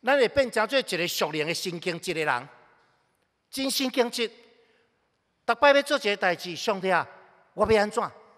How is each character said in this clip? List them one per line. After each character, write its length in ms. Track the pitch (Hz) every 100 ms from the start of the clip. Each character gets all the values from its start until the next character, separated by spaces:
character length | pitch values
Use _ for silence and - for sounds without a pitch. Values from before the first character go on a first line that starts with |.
咱 140 | - 277
会 100 | 226
变 220 | 277 254
成 180 | 220 214
做 120 | 277
一 20 |
个 260 | - 180 175
属 240 | - 165
灵 140 | 156 151
的 80 |
神 260 | 165 190 170
经 200 | 180 170
质 140 | 180
的 100 | 165
人， 260 | 151 127 135 - _ _ _ _ _ _ _ _ _
真 200 | - 269
神 200 | - 262
经 200 | 269 233
质。 220 | 196 226 - - _ _ _ _ _ _ _ _ _ -
逐 100 | 226
摆 180 | 285
要 80 | 277
做 160 | 277 190
一 40 |
个 140 | 208 202
代 200 | 196 170
志， 200 | 180 160
上 240 | - 196
帝 120 | 190
啊， 160 | 175 - - - _ _ -
我 160 | 202
要 100 | 220
安 80 | 208
怎？ 120 | 220 180 - -